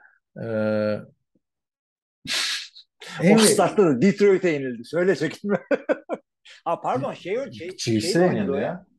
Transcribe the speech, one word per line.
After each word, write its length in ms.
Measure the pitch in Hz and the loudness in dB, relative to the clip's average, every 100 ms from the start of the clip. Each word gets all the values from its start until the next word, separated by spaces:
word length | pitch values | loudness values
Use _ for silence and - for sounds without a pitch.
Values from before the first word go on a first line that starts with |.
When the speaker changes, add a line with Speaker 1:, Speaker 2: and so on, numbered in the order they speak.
| _ _ _ - | _ _ _ -12
Speaker 1:
e, 40 | 113 110 107 107 107 104 - _ _ _ _ _ _ _ _ _ _ _ - - - - - - - _ - - | -6 -2 -2 0 -2 -4 -10 _ _ _ _ _ _ _ _ _ _ _ -8 -6 -4 -6 -10 -20 -20 _ -18 -2
Speaker 2:
O 40 | |
Speaker 1:
en 120 | 165 220 | 4 6
Speaker 2:
startta 500 | 208 - 170 - 180 | 6 4 2 4 4
da 160 | 123 | 4
Detroit'e 460 | 190 - 202 185 180 | 2 4 4 4 2
yenildi. 340 | 147 131 117 | -2 -4 -8
Söyle 320 | 120 156 185 147 | -6 -2 0 0
çekinme. 440 | 147 - 202 196 | -2 -6 -4 -4
<laughs> 60 | - 285 - - - - _ _ _ - | -2 -4 -2 -6 -4 -12 _ _ _ -12
Ha, 160 | - 165 | -6 -4
pardon, 320 | 160 247 269 | -4 -4 -6
şey, 400 | 170 165 220 277 | -8 -8 -8 -8
şey, 240 | 113 175 - | -12 -14 -8
Speaker 1:
Chiefs'e 360 | - 110 170 | -2 -2 0
Speaker 2:
şey 20 | |
de 100 | 180 | 2
oynadı 120 | 180 110 | 2 2
Speaker 1:
yenildi 160 | 101 | -2
Speaker 2:
o 20 | |
ya. 80 | 139 | -2
Speaker 1:
ya. 240 | 131 180 - | -4 -8 -14